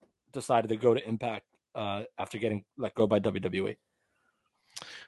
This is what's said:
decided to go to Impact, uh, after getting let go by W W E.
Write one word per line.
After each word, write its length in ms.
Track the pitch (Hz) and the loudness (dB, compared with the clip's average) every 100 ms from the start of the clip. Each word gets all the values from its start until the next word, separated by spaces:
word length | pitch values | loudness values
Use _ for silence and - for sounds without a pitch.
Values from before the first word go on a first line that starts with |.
| _ _ _ | _ _ _
decided 340 | 139 - 120 110 | -8 0 2 2
to 60 | 110 | 4
go 180 | 120 | 4
to 140 | 113 107 | 4 2
Impact, 380 | 113 120 101 - _ _ 123 | -4 -4 -6 -10 _ _ -6
uh, 280 | 104 101 113 - | -4 -4 -6 -8
after 200 | 95 113 | -8 -2
getting 280 | 110 104 - - | -2 -2 -6 -8
let 180 | 107 - | -4 2
go 120 | 107 | 4
by 120 | 104 | 4
W 200 | 104 95 | 2 0
W 280 | 95 90 101 | -2 -2 -4
E. 80 | 107 _ _ _ _ _ _ _ _ _ - - - | -6 _ _ _ _ _ _ _ _ _ -18 -16 -18